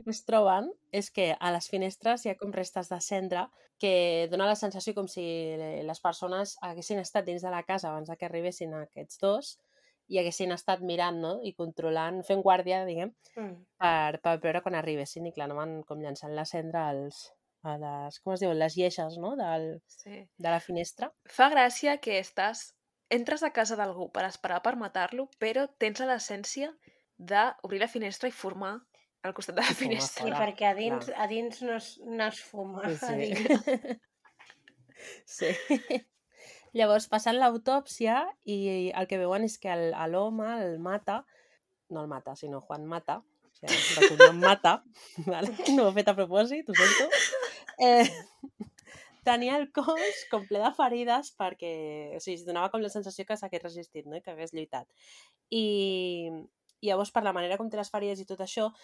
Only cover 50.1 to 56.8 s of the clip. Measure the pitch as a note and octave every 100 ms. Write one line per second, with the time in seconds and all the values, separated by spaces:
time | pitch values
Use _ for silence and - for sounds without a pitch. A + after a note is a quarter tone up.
50.1 | G4+ - A3 G3 G3+ A3+ - C4 A#3+ A#3+
51.1 | A#3+ C#4+ - F#3+ - E3+ D#3+ D#3 D3+ D3
52.1 | D#3 F#3+ E3+ F3 E3+ F#3+ A3+ G#3 G#3+ G3
53.1 | F#3+ F#3+ G#3+ F#3+ F3 E3+ E3+ E3 D#3 D3
54.1 | D#3 D#3 D#3+ E3 D#3+ D#3 C3 B2 _ -
55.1 | - - _ - A3+ G#3+ G#3 G3 F#3 F#3
56.1 | F3 E3+ D#3+ - _ _ _